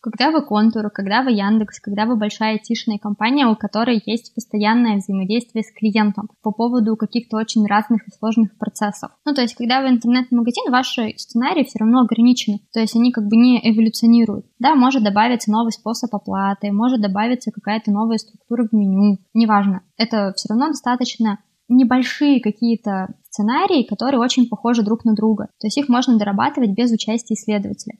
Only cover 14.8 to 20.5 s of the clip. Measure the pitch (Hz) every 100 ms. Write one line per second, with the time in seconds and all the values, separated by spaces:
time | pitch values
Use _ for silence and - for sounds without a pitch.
14.8 | 247 262 208 202 233 240 - 214 233 -
15.8 | 214 226 233 202 - 190 196 202 208 202
16.8 | 247 254 208 196 226 247 226 - - 220
17.8 | 214 202 226 220 - _ _ 240 220 220
18.8 | 196 190 208 196 _ 220 226 208 202 185
19.8 | _ _ 226 226 202 190 -